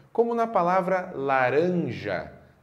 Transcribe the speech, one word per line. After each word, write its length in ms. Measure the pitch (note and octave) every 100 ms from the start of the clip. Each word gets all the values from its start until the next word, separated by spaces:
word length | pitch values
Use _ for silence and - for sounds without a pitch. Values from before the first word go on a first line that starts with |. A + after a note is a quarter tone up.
| -
como 220 | - A#3
na 120 | A#3 A3+
palavra 640 | G#3+ F3 F#3+ F3+ F#3 F3+
laranja 1160 | D#3 C#3 C3+ B2+ C3+ F3+ F3+ C#3+ G2+ G2+ F2 D2+ - - _